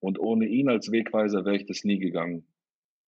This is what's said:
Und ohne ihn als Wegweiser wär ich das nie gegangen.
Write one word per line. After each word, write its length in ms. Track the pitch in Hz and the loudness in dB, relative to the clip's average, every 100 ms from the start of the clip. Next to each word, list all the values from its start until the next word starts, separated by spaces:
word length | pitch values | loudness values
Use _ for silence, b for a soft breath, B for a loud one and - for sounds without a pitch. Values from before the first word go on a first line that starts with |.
Und 200 | 95 95 | -4 -2
ohne 260 | 107 113 113 | 0 2 2
ihn 220 | 120 139 | 2 2
als 240 | 113 101 | 2 0
Wegweiser 520 | 113 113 113 107 101 | -2 0 0 2 0
wär 100 | 92 | 0
ich 120 | 101 101 | 0 -2
das 160 | 95 | -6
nie 160 | 101 98 | -2 0
gegangen. 480 | 92 87 85 85 - _ _ _ _ _ | 0 -2 -4 -6 -12 _ _ _ _ _